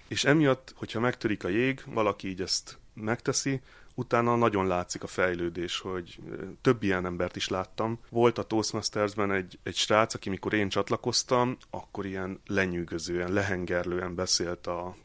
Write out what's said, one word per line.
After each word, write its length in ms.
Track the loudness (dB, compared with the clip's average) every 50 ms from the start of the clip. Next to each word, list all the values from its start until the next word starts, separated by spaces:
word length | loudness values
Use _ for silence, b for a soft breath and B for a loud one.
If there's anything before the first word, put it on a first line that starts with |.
| -8
És 160 | -8 -4 0 4
emiatt, 500 | 4 6 6 6 4 2 2 -2 -16 -14
hogyha 240 | -12 -10 -6 -4 0
megtörik 440 | 0 0 0 0 0 -2 -2 0 -2
a 60 | 0
jég, 340 | 0 2 2 0 -2 -4 -8
valaki 420 | -6 -2 0 2 2 0 -2 -4
így 140 | -8 -6 -4
ezt 360 | -4 -2 -4 -4 -6 -8 -18 -20 -20 -20 -14
megteszi, 680 | -8 -4 -4 -4 -2 -2 -2 -2 0 0 -2 -2 -4 b b b b b b b
utána 400 | -8 -4 2 2 4 4 4 4
nagyon 320 | 6 4 4 4 4 2
látszik 360 | 2 2 0 -2 -4 -6 -10 -10
a 40 |
fejlődés, 720 | -6 0 2 2 2 2 0 -2 -2 -2 -4 -4 -4 -4 -6
hogy, 400 | -6 -6 -6 -6 -6 -10 -14 -16 -14 -12
ö, 40 | -10 -10 -10 -10 -6 0
több 220 | 4 4 4 4 4
ilyen 220 | 2 2 2 0
embert 300 | -2 -2 -2 -2 -2 -2
is 120 | -4 -4
láttam. 520 | -2 -2 -2 -2 -4 -4 -4 -2 -2 -2 -6 -8 -4
Volt 280 | 2 4 4 4 4
a 60 | 2 -2
Toastmastersben 880 | 0 0 0 0 0 -2 -2 -4 -2 0 0 0 0 2 0 0 2
egy, 280 | 2 0 -2 -4 -8 -12 -10
egy 120 | -6 -2
srác, 380 | -2 2 4 6 4 4 4 0
aki 160 | -6 -6 -6
mikor 240 | -6 -4 -2 0 2
én 160 | 2 0 2
csatlakoztam, 880 | 0 0 0 0 -2 -2 -2 0 0 0 0 2 2 4 4 2 0 -6 -10 -12
akkor 360 | -12 -12 -12 -10 -10 -8 -6
ilyen 340 | -6 -6 -6 -6 -6 -8 -8 -6
lenyűgözően, 840 | -2 0 2 2 2 0 -2 -4 -4 -6 -6 -4 -2 -2 -2 0 0 2
lehengerlően 800 | 2 2 2 0 -2 0 0 0 0 0 0 -2 -2 -2 -4 -4
beszélt 520 | -4 0 0 0 0 0 -2 -4 -6 -6
a 280 | -6 -4 -4 -6 -8 -10 -14